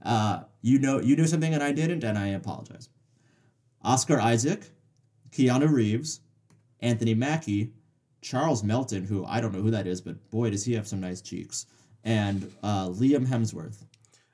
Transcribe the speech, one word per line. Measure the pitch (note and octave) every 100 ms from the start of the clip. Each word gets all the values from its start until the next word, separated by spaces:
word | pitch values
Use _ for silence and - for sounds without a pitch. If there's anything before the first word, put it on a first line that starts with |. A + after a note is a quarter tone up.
Uh, | - A2+ G#2+ F2+ - _
you | A2+ C3+
know, | C3+ C3+
you | A#2+ D3
knew | D#3+
something | E3 D#3+
and | D#3
I | C#3+
didn't, | D3 E3 F3
and | A#2 G#2
I | G2+
apologize. | G2 F#2 D2 - - - _ _ _ _ _ _ _ _ _
Oscar | - B2+ - C#3+
Isaac, | A2+ A#2 C3 G#3 - _ _ _ _ _ -
Keanu | - B2+ B2+ D3+
Reeves, | D3 G#2+ A2 D#3 - _ _ _ _ _ _
Anthony | A#2+ A2+ A2+ A2+
Mackie, | C3+ D#3+ - G2+ A2+ - _ _ _ _
Charles | - B2+ D#3+ B2+
Melton, | G#2 A#2 C3+ G2
who | F#2 G2+ -
I | A2
don't | A#2
know | F#2+
who | G#2+
that | A2 F2+
is, | F2+
but | - - _
boy, | A2 A#2+
does | G2+
he | B2
have | A#2 G#2
some | G2
nice | F#2 F2+
cheeks, | - F2 - - - _ _ _
and, | A2 A2+ G2+ G2 F#2+ -
uh, | G2+ G2+ F#2
Liam | F2+ C3 C#3+ C3
Hemsworth. | B2+ A2 - E2 A2+ - _ _ _ _